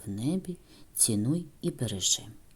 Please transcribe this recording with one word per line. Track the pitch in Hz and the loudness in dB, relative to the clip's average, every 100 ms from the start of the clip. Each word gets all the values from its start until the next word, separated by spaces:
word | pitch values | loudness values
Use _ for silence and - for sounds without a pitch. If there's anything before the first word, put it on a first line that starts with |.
| 101 | -6
в | |
небі, | 101 131 185 185 175 - - - - | -2 0 0 -2 -8 -14 -20 -8 2
цінуй | - 104 117 175 170 - | 4 4 2 0 -2 -4
і | 175 | -4
бережи». | 147 110 95 - - 110 - - | 0 -2 0 2 0 -2 -18 -20